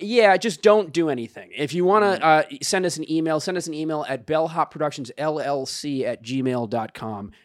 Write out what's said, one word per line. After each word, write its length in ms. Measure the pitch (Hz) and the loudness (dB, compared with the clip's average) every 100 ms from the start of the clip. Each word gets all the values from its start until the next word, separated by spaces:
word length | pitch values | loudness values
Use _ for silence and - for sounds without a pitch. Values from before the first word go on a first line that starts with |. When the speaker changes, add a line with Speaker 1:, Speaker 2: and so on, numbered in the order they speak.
Speaker 1:
Yeah, 340 | 208 240 208 190 | -2 4 6 6
just 240 | 226 160 | 2 2
don't 320 | 214 214 170 | 6 6 4
do 160 | 151 160 | 0 0
anything. 420 | 123 113 - 90 120 | -2 -6 -12 -14 -6
If 160 | 147 | -4
you 140 | 175 180 | 0 4
wanna, 320 | 208 208 175 | 4 4 2
Speaker 2:
Mm-hmm. 340 | 160 156 147 | 4 4 2
Speaker 1:
uh, 40 | 139 | -4
send 220 | - 190 | -2 0
us 140 | 180 160 | 0 -4
an 120 | 156 | -4
email, 300 | 160 160 156 | -2 0 -2
send 160 | 190 180 | -2 -6
us 100 | 170 | -6
an 60 | |
email 320 | 151 160 151 127 | -6 -4 -4 -4
at 200 | 131 117 | -8 -2
bellhopproductionsllc 1800 | 156 160 165 151 151 151 147 123 - 156 151 135 143 131 - 147 135 | -2 0 -2 -4 -2 -4 -4 -12 -6 -4 -2 -2 -2 -4 -8 -6 -4
at 180 | 120 117 | -4 -6
gmail 460 | 117 131 131 123 113 | -6 -2 0 0 -2
dot 240 | 117 110 | -4 -6
com, 380 | - 113 104 98 - | -8 -10 -10 -12 -16